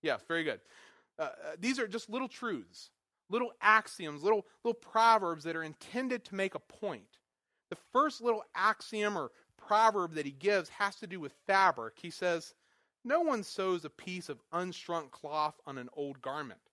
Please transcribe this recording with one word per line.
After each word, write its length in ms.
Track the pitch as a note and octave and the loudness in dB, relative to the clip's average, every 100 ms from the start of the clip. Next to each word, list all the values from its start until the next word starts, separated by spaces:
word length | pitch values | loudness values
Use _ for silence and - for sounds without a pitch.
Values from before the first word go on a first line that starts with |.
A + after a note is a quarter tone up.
Yes, 180 | D#3 B2+ - | 0 -2 -2
very 160 | E3 | -2
good. 160 | D#3+ A2 _ - - _ _ - | -2 -4 _ -20 -20 _ _ -8
Uh, 60 | |
uh, 60 | D#3 - D3+ D#3+ | -8 -8 -12 -6
these 180 | G#3+ C4 | -4 -2
are 80 | A3+ | -4
just 240 | A3 - | -6 -8
little 180 | A3+ C4 | -6 -6
truths, 640 | - A#3+ D#3+ F2+ - - _ _ _ _ | -8 -6 -6 -8 -18 -20 _ _ _ _
little 220 | G#3+ A#3+ - | -4 -4 2
axioms, 600 | G3+ A3 G#3+ - E3 D3 | 6 6 4 -10 -10 -4
little, 240 | F3 A3 - _ | 0 0 0 _
little 100 | A#3 | -4
proverbs 720 | A#3 - A3+ A3+ A3 F#3 D#3+ | -4 -2 4 8 6 4 -4
that 120 | D3+ E3 | -4 -6
are 60 | |
intended 640 | D#3+ D#3 - A#3+ C4 B3 | -6 -12 -8 -4 -2 -4
to 100 | - | -6
make 200 | G3 G3 | -4 -4
a 60 | - | -4
point. 580 | _ - G#3 C3 - _ _ _ _ _ _ | _ -8 -6 -6 -12 _ _ _ _ _ _
The 80 | - _ | -14 _
first 280 | A#3+ D4+ - | 4 4 2
little 220 | A#3 G#3+ - | -2 -2 -2
axiom 640 | - G3 G#3+ - G#3+ G#3 G3 | 0 2 2 -4 -2 -2 -2
or 120 | C3+ _ _ _ | -6 _ _ _
proverb 580 | - G#3 A3+ G#3 F3 | 2 6 6 4 -2
that 120 | D#3 C#3+ | -2 -6
he 60 | |
gives 360 | C#3 F3+ G3+ D#3+ | -2 2 2 0
has 260 | - G3+ G3 | -2 -2 -2
to 100 | G3+ | -12
do 140 | F#3 | -10
with 140 | C#3+ _ - | -10 _ 2
fabric. 480 | F#3+ F#3+ D3+ A2+ - | 6 6 4 -4 -10
He 100 | F3 | -14
says, 440 | - F3+ E3+ - _ _ _ _ _ | -4 0 0 -4 _ _ _ _ _
"No 160 | A#3+ D4+ | 0 2
one 220 | E4 A#3+ | 2 0
sews 420 | G3 - F#3+ F3+ | -4 -4 -2 -2
a 60 | D3+ | -4
piece 380 | - - F#3 E3+ | -14 -10 -10 -8
of 120 | C#3 _ | -12 _
unshrunk 580 | E3+ F3+ - - E3+ C#3+ | -4 -4 -8 -6 -6 -6
cloth 500 | - D3 D3+ D3+ - - | -14 -6 -2 -2 -4 -12
on 100 | C3+ | -10
an 120 | B2 | -10
old 300 | D#3 C#3+ C3 | -8 -8 -6
garment 380 | C3 C#3+ C3+ F#2+ _ | -8 -6 -8 -12 _